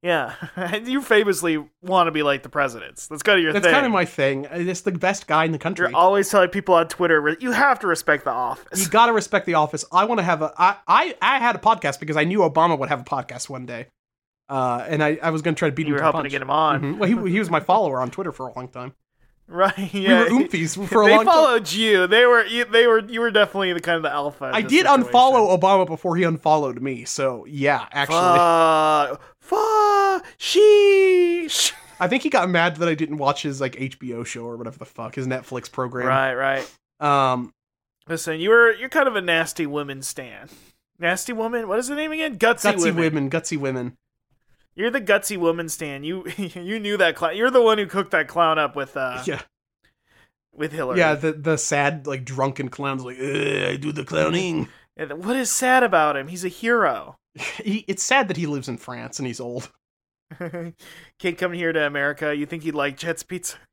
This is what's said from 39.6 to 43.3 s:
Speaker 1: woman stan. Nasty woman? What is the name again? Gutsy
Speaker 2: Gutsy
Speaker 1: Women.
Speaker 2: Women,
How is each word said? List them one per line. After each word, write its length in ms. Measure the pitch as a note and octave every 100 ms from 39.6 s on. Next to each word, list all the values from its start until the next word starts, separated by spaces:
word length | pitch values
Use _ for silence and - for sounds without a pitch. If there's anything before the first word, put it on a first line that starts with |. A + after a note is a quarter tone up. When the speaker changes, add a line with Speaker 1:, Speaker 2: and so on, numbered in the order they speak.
| D3+
Speaker 1:
woman 340 | D3 C#3+ C3+
stan. 480 | C3+ - B2+ G#2 C3 - _ _ _ _
Nasty 360 | E3+ F#3 -
woman? 340 | A#3 A3+ A#3+ A3
What 100 | G#3
is 100 | B3
the 60 | C#4+
name 160 | D#4
again? 260 | D#4 D#4 G#3+
Gutsy 340 | A3+ A#3 G3+
Speaker 2:
Gutsy 120 | G3+
Speaker 1:
Women. 120 | E3 E3
Speaker 2:
Women, 340 | E3 D3+ C#3